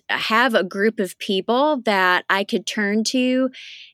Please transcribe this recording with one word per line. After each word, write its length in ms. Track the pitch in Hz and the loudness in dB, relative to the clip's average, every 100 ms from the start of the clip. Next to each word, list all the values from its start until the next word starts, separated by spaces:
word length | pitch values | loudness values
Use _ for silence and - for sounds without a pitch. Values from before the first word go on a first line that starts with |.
| - | -4
have 460 | 110 - 220 254 226 | -4 0 2 4 2
a 80 | |
group 360 | 190 202 214 220 | 0 0 -2 0
of 180 | 185 - | -4 -6
people 640 | - 190 185 240 302 285 220 | -4 -2 0 0 2 0 0
that 400 | 196 185 180 - | 2 4 2 2
I 140 | 196 | -2
could 220 | 208 196 - | 0 -4 -4
turn 380 | - 202 214 220 | -4 0 0 0
to 460 | 262 254 254 262 262 - - - | 0 0 2 0 -4 -18 -18 -20